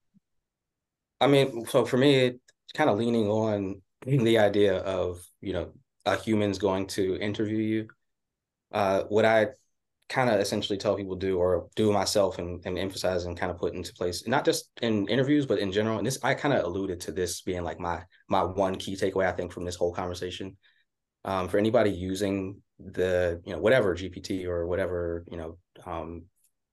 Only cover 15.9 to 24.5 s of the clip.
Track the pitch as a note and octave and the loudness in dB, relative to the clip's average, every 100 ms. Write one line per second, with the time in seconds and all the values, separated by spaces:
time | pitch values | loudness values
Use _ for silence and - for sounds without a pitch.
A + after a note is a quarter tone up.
15.9 | A2 G#2 C3+ B2 C3+ - A#2+ F2 F#2+ F#2+ | -2 -4 -2 -2 0 0 0 0 -4 -4
16.9 | F2 - F2 F2 - - F2+ E2 E2 F2 | -6 -8 -4 -4 -4 -6 -4 -6 -6 -6
17.9 | E2 - _ _ G2 F2 G2 F#2+ F#2 - | -6 -8 _ _ 0 0 0 -2 -2 -8
18.9 | F#2+ G2 F#2 F#2 E2+ F2+ - F2 - F2 | -4 -2 0 0 -2 -8 -8 -8 -2 -2
19.9 | E2+ F2+ F2+ F#2 F2+ F#2+ F#2 _ _ _ | -2 -6 -6 -8 -8 -12 -14 _ _ _
20.9 | _ _ _ G2 F#2+ F2+ G2+ G#2+ A#2 G#2+ | _ _ _ -4 -2 0 2 4 4 2
21.9 | F2 F#2 F#2+ G2+ G2 F#2+ A2 _ _ F#2 | 0 -4 -2 -2 -2 -4 -10 _ _ -12
22.9 | F#2 F#2 F2+ F2+ E2+ F#2 E2 G2+ C3 G2+ | -2 0 2 0 -2 -8 -2 4 4 2
23.9 | E2 F#2+ F#2 - F#2+ F2+ | -2 -6 -12 -8 -6 -4